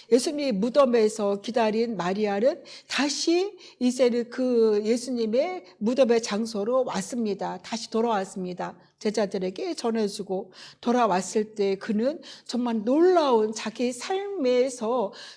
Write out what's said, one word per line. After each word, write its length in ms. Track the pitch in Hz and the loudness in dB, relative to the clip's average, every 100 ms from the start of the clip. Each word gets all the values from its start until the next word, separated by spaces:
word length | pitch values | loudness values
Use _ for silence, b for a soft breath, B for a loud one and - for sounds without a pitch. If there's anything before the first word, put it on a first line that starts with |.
| B | B
예수님의 420 | 240 349 294 277 | 2 2 -2 -2
무덤에서 880 | 202 233 269 269 240 214 214 202 202 | 0 2 4 4 4 2 2 -2 -2
기다린 540 | 202 226 220 214 233 202 | -2 0 0 0 -2 -2
마리아는 680 | 175 196 208 202 247 349 B B - | -2 -2 -2 2 2 0 B B -8
다시 680 | - 285 285 - 339 392 415 B B | -2 -2 0 0 2 0 -6 B B
이제는 500 | 247 247 247 240 233 | -2 2 2 2 -2
그 520 | - 254 240 220 208 | -2 0 4 4 4
예수님의 800 | 214 240 247 240 226 233 330 370 B B | 2 0 -2 -4 0 0 0 -4 B B
무덤의 440 | 202 247 247 233 | -2 2 4 4
장소로 640 | 226 202 226 214 202 262 254 | 2 -4 -4 -4 -2 0 0
왔습니다. 760 | 190 190 247 220 196 180 180 | -4 -4 -4 -4 -4 -6 -8
다시 300 | - 226 - | -8 -8 -4
돌아왔습니다. 880 | 220 233 214 190 - 180 175 175 - b _ | -2 0 0 -4 -6 -8 -6 -10 -10 b _
제자들에게 760 | 220 214 202 202 185 196 359 320 | -4 -2 -2 -2 -6 -4 -6 -4
전해주고 760 | 233 226 208 202 196 190 - B B B | -2 0 -2 -4 -6 -6 -6 B B B
돌아왔을 760 | - 240 226 180 190 220 214 - | 0 2 4 2 0 -2 -2 -2
때 200 | 196 190 | 0 0
그는 460 | - 208 240 320 B B - | -2 -2 0 -4 B B -6
정말 380 | 240 240 226 | -4 -2 -2
놀라운 680 | 208 277 359 359 294 233 214 | 2 4 6 6 4 4 2
자기 400 | 220 220 - 247 | -2 -8 -2 -2
삶에서 1200 | 247 - 381 403 392 254 247 262 269 220 254 202 B B | -2 -4 -4 -4 -2 2 2 2 0 -2 -2 -2 B B